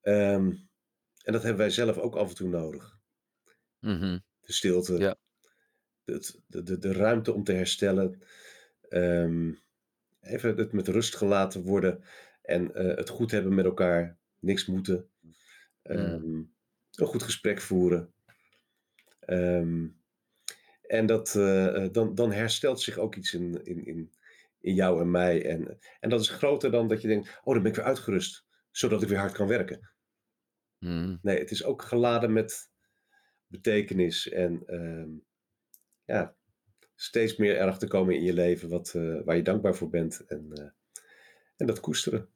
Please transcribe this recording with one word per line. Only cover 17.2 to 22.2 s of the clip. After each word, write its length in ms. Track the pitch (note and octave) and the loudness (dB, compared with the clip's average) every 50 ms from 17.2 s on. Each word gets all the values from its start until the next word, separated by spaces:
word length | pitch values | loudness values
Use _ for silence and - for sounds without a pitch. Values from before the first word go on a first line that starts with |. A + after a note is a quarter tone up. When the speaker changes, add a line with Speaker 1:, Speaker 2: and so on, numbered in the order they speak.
| - | -4
Speaker 1:
gesprek 380 | - - - - A2 G#2 G2 | -4 -8 -2 -2 -2 -2 -2
voeren. 540 | - - G2 F#2 F2+ F2+ F2 F2 E2+ - _ _ _ _ _ _ _ _ _ _ _ _ _ _ _ _ _ _ _ _ _ _ | -4 -2 0 2 4 4 2 2 -2 -6 _ _ _ _ _ _ _ _ _ _ _ _ _ _ _ _ _ _ _ _ _ _
Ehm, 680 | - - F2+ F2+ F2+ F2 F2 F2 E2+ E2+ E2+ E2 E2 E2 - _ _ _ _ _ _ _ _ _ _ - - _ _ _ _ _ _ | -6 -2 0 2 2 2 2 2 2 0 -2 -2 -4 -6 -10 _ _ _ _ _ _ _ _ _ _ -16 -16 _ _ _ _ _ _
en 240 | - - A2+ A2 | -2 0 2 4
dat, 280 | G#2+ A2+ G#2+ - - - | 4 4 2 2 0 2
eh, 500 | G#2 G2+ G2 G2 F#2+ F#2+ F#2 - F2+ F#2+ | 4 4 6 6 6 4 4 2 2 0
eh, 80 | F#2 - | 0 2
dan, 220 | A#2 A2+ G#2+ - | 0 0 0 2
dan 180 | G2 | 0